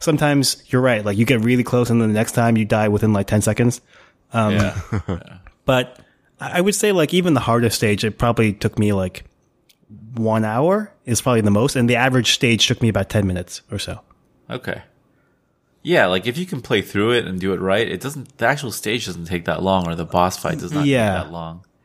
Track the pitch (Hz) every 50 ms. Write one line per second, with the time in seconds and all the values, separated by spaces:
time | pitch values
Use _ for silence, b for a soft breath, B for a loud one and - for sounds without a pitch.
0 | - 170 151 139 156 147 143 143 131 - - - - - - 127 131 127 117 107
1 | 104 104 101 107 117 120 131 113 110 120 127 123 120 - 127 123 120 113 117 117
2 | 113 110 104 107 113 - - 123 117 117 113 110 107 101 117 107 107 107 104 104
3 | 113 107 104 98 98 - 104 104 - 107 104 - 120 120 - - b b b b
4 | b b b b _ _ - 117 107 107 104 107 101 95 - 95 - - 113 98
5 | - - 92 - - - - 92 - - - _ _ - 131 127 123 - - b
6 | b b b b b b b - 135 135 - 175 185 208 202 - 226 208 196 175
7 | 151 - - 185 175 180 147 120 - 117 117 120 120 107 - - 120 107 104 101
8 | - 107 - - 123 120 113 - 113 107 98 - - 107 - 113 104 104 101 95
9 | 92 92 - - - - _ _ _ _ _ _ _ _ _ _ _ - - -
10 | - - 123 113 110 110 110 110 110 107 110 123 151 180 196 220 214 - - _
11 | _ - 113 - - 135 123 113 104 104 101 104 123 147 - 131 120 117 120 117
12 | 127 131 127 127 113 - - - 139 117 117 107 - - 120 - 117 113 101 98
13 | 98 - - 107 98 95 92 90 90 - - - - - 104 98 - - - -
14 | - _ _ _ _ _ _ _ _ - 117 - - - - - - _ _ _
15 | _ _ _ _ _ _ _ _ _ _ _ _ _ _ _ _ - 147 180 151
16 | 107 90 92 95 - 123 120 165 180 180 - 127 - - 120 101 90 - - 101
17 | 104 117 123 117 - - 92 90 90 98 92 87 92 95 95 110 113 - - 90
18 | - 135 147 135 - - _ - 117 120 143 143 143 113 - - - 107 117 123
19 | - 101 85 87 82 87 92 85 85 87 78 - 90 95 95 92 87 85 82 85
20 | 82 82 - 90 87 107 - - - 156 160 - 90 87 151 147 147 139 135 123
21 | 110 101 92 80 - 78 85 85 82 82 82 90 - _ _ _